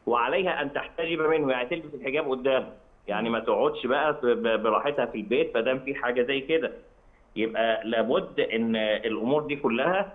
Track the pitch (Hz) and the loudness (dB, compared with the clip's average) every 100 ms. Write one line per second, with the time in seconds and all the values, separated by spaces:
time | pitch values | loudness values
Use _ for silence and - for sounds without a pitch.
0 | - 117 120 175 180 151 139 143 - - | 0 2 2 0 0 -2 -4 -6 -8 -6
1 | 165 165 156 160 139 127 123 - 147 139 | -4 0 2 2 2 0 -2 -6 -8 -8
2 | 135 143 147 127 131 131 - - _ _ | -4 -2 -2 0 2 0 0 -12 _ _
3 | - 104 117 113 110 104 147 147 120 135 | -6 -2 0 -2 2 2 2 0 -2 0
4 | 151 147 123 113 113 110 110 104 143 143 | 0 0 2 2 2 2 2 2 2 -2
5 | 117 110 104 123 120 117 117 131 139 139 | -2 -4 0 0 2 0 0 -2 -4 -4
6 | 123 123 123 139 139 160 120 - - - | -2 0 0 0 0 0 0 -6 -20 -20
7 | - _ _ - 110 110 113 110 110 117 | -20 _ _ -4 -2 2 2 2 0 0
8 | 110 170 185 - - 113 113 110 107 107 | 2 0 0 -2 0 0 0 2 2 0
9 | 117 104 117 151 147 143 120 117 151 190 | 0 -2 0 0 0 -2 0 2 2 2
10 | 196 | -2